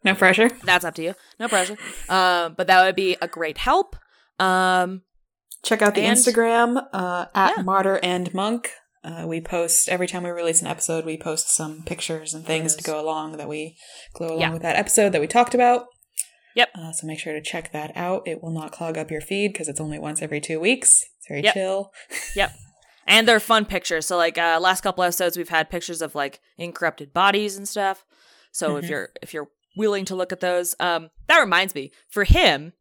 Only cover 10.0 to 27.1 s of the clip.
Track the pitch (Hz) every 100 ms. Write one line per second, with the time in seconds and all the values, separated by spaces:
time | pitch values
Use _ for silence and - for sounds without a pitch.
10 | 180 180 175 175 170 165 165 170 - 165
11 | 160 160 165 156 - - 156 156 160 165
12 | - 160 156 156 160 160 160 - - 151
13 | 156 156 156 156 151 151 160 160 - -
14 | - - 165 160 160 165 165 - 208 -
15 | 202 170 156 240 240 240 240 247 247 _
16 | _ - - _ _ - 247 175 165 160
17 | 156 156 165 151 156 170 165 151 156 -
18 | 175 190 - 156 165 160 156 - 165 160
19 | 160 156 - 196 202 196 156 156 156 151
20 | 151 151 156 151 147 160 180 262 - -
21 | - _ - 143 202 196 190 196 196 -
22 | - - - 190 196 - - _ _ _
23 | - 214 226 220 - 220 208 190 - 165
24 | 156 180 170 165 170 165 185 185 202 185
25 | 180 175 175 175 160 160 156 175 - 165
26 | 156 147 139 - _ - 175 170 165 -
27 | 143